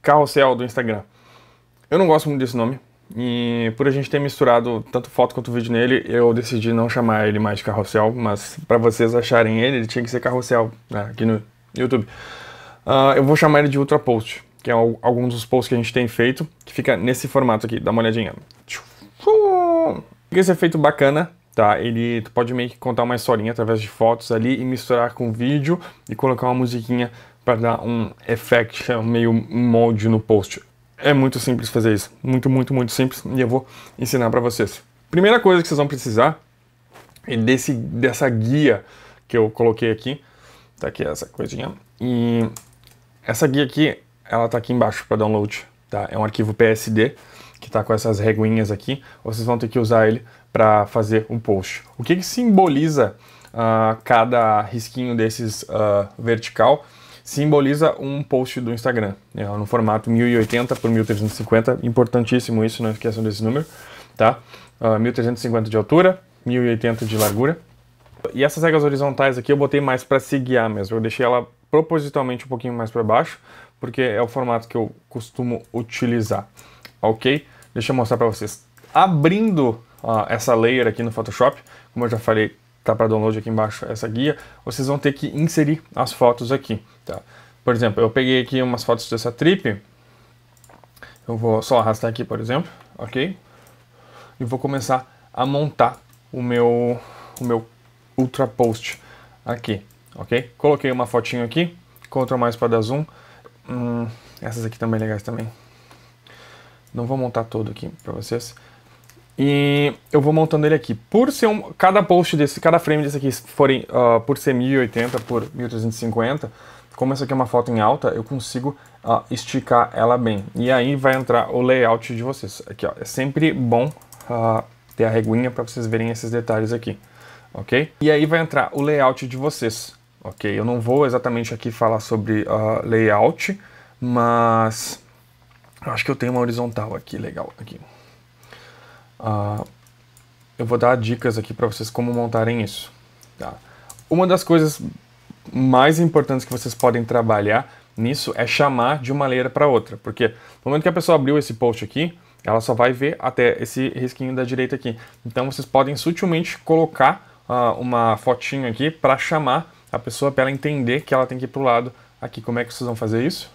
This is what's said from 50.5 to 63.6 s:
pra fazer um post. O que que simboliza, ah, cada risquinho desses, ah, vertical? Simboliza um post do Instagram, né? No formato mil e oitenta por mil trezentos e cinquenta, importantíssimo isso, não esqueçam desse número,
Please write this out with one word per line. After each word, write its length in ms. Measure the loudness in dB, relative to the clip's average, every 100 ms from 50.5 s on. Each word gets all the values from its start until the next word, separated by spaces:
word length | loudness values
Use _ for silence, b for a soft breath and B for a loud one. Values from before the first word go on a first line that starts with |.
pra 320 | 2 4 4
fazer 400 | 2 -2 0 0 0
um 100 | -8
post. 420 | -2 -2 -2 -12 -18 -12
O 80 |
que 100 | -2
que 80 | -2
simboliza, 960 | 0 -2 4 6 6 4 2 2 0 0 B B B
ah, 420 | -2 2 4 2 0
cada 560 | 2 4 4 4 4 2
risquinho 560 | 0 -6 -8 -6 -4 0
desses, 480 | 0 0 -6 -6 -6
ah, 400 | -2 2 2 0 -6
vertical? 680 | -2 -2 -2 2 4 4 B B B B
Simboliza 720 | -12 -2 2 4 4 2 2 0
um 240 | -6 -8
post 380 | -2 -2 -2 -6
do 100 | -6
Instagram, 440 | -4 -2 -2 -2 -6 _
né? 140 | -10 -8
No 160 | -6
formato 460 | -4 0 0 0 0
mil 180 | 2 2
e 80 | 2
oitenta 400 | 2 0 -2 -2
por 140 | 0
mil 160 | 0 0
trezentos 260 | -2 -2
e 40 | -6
cinquenta, 400 | 0 2 2 -2
importantíssimo 800 | 0 2 2 2 2 0 0 0
isso, 200 | 0 -2
não 80 | -6
esqueçam 340 | -4 -6 -4
desse 180 | -4 -2
número, 220 | -2 -2